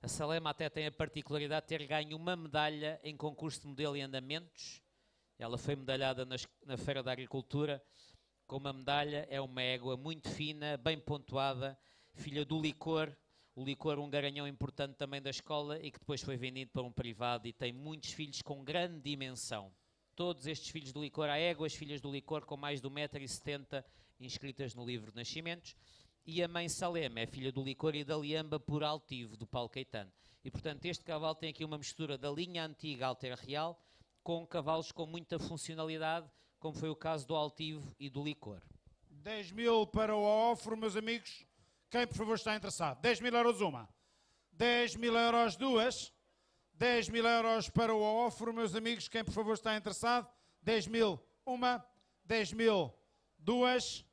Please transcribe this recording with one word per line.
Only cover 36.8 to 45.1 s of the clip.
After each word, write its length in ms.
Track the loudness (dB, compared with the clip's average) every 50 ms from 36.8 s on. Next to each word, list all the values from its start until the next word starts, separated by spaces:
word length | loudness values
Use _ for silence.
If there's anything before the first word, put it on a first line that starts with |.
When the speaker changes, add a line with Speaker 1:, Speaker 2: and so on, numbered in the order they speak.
| -2 -2
Speaker 1:
o 80 | -2
caso 320 | -2 -2 -2 -2 -2 -2 0
do 80 | 0
Altivo 580 | 0 0 0 -2 -6 -6 -6 -6 -6 -10 -12 -12
e 140 | _ -12 -8
do 140 | -6 -4 -4
Licor. 360 | -4 -6 _ -10 -12 -12 -12 -14 -20 -20 -20 _ -20 -20 _ _ _
Speaker 2:
Dez 440 | -20 -14 -10 -6 -6 -6 -6 -8 -4
mil 340 | 2 4 6 6 6 6
para 300 | 4 4 2 4 4 4
o 40 | 4
Oofro, 560 | 6 6 6 8 8 6 4 2 0 -4 -2
meus 200 | 0 0 0 0
amigos. 500 | 0 0 0 -2 -2 -2 -8 -14 -14 -18 _ _ _ -20 _ _ _ _ _
Quem, 160 | 0 0 0 2
por 80 | 0
favor, 180 | -2 2 2 2
está 220 | 2 2 0 -2
interessado? 440 | 0 -2 -4 -2 0 0 0 0 4
Dez 200 | 4 4 4 6
mil 120 | 4 4 6
euros 280 | 8 8 8 6 6
uma. 280 | 4 2 2 0 -8 -10 -16 _ _ _ _ _ _ _ _ _ _ _
Dez 460 | -2 2 4 6 6 6 4 2 0
mil 200 | 0 2 4